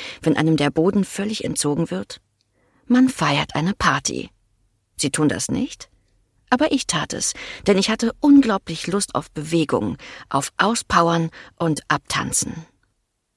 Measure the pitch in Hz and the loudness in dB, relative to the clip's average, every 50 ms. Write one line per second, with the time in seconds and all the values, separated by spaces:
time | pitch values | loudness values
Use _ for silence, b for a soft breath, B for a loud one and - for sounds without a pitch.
0 | B B B B B 160 - - 156 160 160 147 143 143 - 160 165 196 202 202 | B B B B B 0 2 2 2 2 2 2 2 0 2 2 2 2 2 0
1 | 185 - - - 202 214 220 - - - - - - 147 147 160 165 - 180 185 | 0 -2 -4 -6 -6 -6 -6 -6 -6 -6 -4 -2 -2 -2 0 -2 -2 -4 -4 -8
2 | 101 - - - _ _ _ _ _ _ _ _ _ _ _ _ _ - 240 254 | -10 -12 -16 -20 _ _ _ _ _ _ _ _ _ _ _ _ _ 2 4 4
3 | 262 254 - - 156 147 143 147 156 - - 143 156 190 208 - - 160 135 143 | 4 4 2 0 0 0 0 0 -2 -2 -2 -2 -2 -2 0 0 0 2 2 0
4 | - - - 64 - - _ _ _ _ _ _ _ _ _ _ _ _ _ - | -2 -4 -6 -6 -10 -12 _ _ _ _ _ _ _ _ _ _ _ _ _ -4
5 | - 139 - 156 151 143 98 - - - - - 254 - - - - - _ _ | -4 -2 0 2 2 2 0 0 -4 -4 -2 -2 -4 -4 -8 -12 -20 -20 _ _
6 | _ _ _ _ _ _ _ _ _ - 254 247 302 - - 254 - - 170 151 | _ _ _ _ _ _ _ _ _ -2 0 0 0 0 0 -2 -2 -4 -4 -4
7 | - - - - - - - B B B B B B 202 196 190 190 - 226 - | -4 -6 -6 -6 -6 -6 -6 B B B B B B 2 4 4 2 0 0 0
8 | 233 226 - - - 294 285 277 254 220 196 190 - - 160 - - 180 185 202 | -2 -4 -2 2 6 8 8 8 8 6 2 -2 -4 -6 -10 -8 -6 -4 -4 -4
9 | - - - 139 - - - 156 147 156 170 165 151 - - - 107 92 80 - | -2 -2 -4 -4 -6 -6 -8 -10 -4 0 0 0 2 2 0 -2 -2 -2 -6 -8
10 | B B B B B B - 139 - - - - 185 208 233 - - - 185 175 | B B B B B B -4 -2 -2 -4 -2 0 0 0 0 -2 -2 0 2 2
11 | 170 170 170 170 165 165 B B B B B B 170 160 147 - - - 147 - | 4 4 2 2 0 -2 B B B B B B -2 0 -2 -2 -2 -4 -4 -4
12 | - - - - - - - - - - - 160 160 - _ _ _ _ _ _ | -4 -4 -4 -4 -4 -2 -2 -4 -4 -4 -8 -12 -14 -18 _ _ _ _ _ _
13 | _ _ _ _ _ _ _ | _ _ _ _ _ _ _